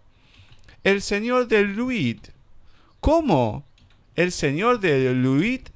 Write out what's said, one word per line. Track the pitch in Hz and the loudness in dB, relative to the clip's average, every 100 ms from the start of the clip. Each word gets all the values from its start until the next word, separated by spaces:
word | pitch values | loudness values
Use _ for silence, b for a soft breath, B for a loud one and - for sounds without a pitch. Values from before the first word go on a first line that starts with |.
| _ b b b b b b b | _ b b b b b b b
"El | 196 202 | -2 0
señor | - 208 233 254 240 | -2 -4 -2 -2 0
Deluit". | 220 202 202 254 240 123 107 - - - - b b b b | 0 0 -2 -4 -2 -4 -6 -12 -20 -20 -20 b b b b
"¿Cómo? | - 330 302 143 113 139 - _ - _ _ - | 2 2 2 2 0 -4 -12 _ -20 _ _ -2
¿El | 180 | -2
señor | - 147 147 233 247 | -2 -2 0 0 0
Deluit?". | 185 139 127 127 127 139 214 254 - | 2 2 2 2 2 2 0 -4 -10